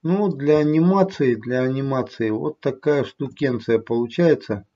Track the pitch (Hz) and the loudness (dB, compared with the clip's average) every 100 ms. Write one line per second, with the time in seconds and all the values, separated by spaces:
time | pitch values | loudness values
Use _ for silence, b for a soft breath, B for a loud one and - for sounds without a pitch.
0 | 165 190 208 139 143 151 151 156 175 190 | -2 0 0 -2 2 2 4 2 4 4
1 | 190 - 135 113 117 127 127 135 135 131 | 2 2 0 0 -2 -2 -2 -2 -4 -4
2 | - - 113 110 147 - 143 131 151 147 | -6 -4 -4 -2 -6 -6 -6 -4 0 0
3 | 120 - 135 - 143 120 - 113 113 117 | -2 -6 -10 -4 -4 -2 0 -2 0 -4
4 | 120 - 170 147 - 101 - | -2 2 2 2 0 -8 -8